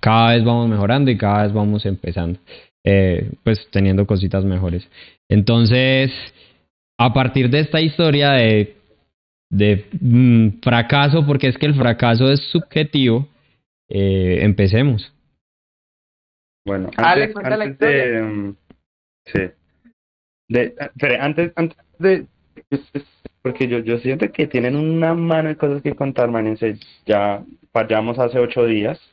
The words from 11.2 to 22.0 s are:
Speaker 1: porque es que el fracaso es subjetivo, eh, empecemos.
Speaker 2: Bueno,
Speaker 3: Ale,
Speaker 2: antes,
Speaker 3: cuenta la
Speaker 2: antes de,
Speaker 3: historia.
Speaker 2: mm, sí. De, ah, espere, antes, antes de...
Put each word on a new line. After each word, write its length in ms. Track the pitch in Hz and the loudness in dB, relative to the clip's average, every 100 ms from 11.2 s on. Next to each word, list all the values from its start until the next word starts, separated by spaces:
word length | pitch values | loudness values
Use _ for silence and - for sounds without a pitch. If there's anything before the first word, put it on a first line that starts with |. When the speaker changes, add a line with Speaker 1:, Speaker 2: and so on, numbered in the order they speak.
| 143 | 2
Speaker 1:
porque 220 | 139 135 | 0 0
es 100 | 123 | 0
que 80 | 147 | 0
el 80 | |
fracaso 560 | 143 120 117 120 117 131 | 0 0 0 0 2 2
es 80 | 143 - | 2 0
subjetivo, 760 | 175 - - 147 147 127 117 139 _ _ _ _ _ _ | -4 -2 -4 -2 0 2 2 -2 _ _ _ _ _ _
eh, 480 | 98 98 95 92 90 | -2 0 0 0 2
empecemos. 680 | 104 101 98 107 143 110 - _ _ _ _ _ _ _ _ _ _ _ _ _ _ _ 101 | 2 2 2 2 0 -2 -6 _ _ _ _ _ _ _ _ _ _ _ _ _ _ _ -8
Speaker 2:
Bueno, 240 | 98 95 - | -6 -6 -2
Speaker 3:
Ale, 260 | 151 185 | 2 2
Speaker 2:
antes, 100 | 214 | 0
Speaker 3:
cuenta 220 | 214 196 214 | -4 -4 -4
la 80 | |
Speaker 2:
antes 140 | 143 135 | -4 -2
de, 180 | 147 139 | 0 0
Speaker 3:
historia. 240 | 127 113 | 0 -2
Speaker 2:
mm, 340 | 110 104 101 101 _ _ _ _ _ _ - | -4 -6 -8 -12 _ _ _ _ _ _ -8
sí. 140 | - 92 _ _ _ _ _ _ _ _ _ _ | -6 -6 _ _ _ _ _ _ _ _ _ _
De, 260 | 117 240 - | -2 -2 -6
ah, 40 | 143 | -16
espere, 320 | - 143 123 | -6 -2 -2
antes, 340 | 143 151 170 170 | -2 -4 -6 -4
antes 220 | 165 - _ | -6 -6 _
de... 280 | _ | _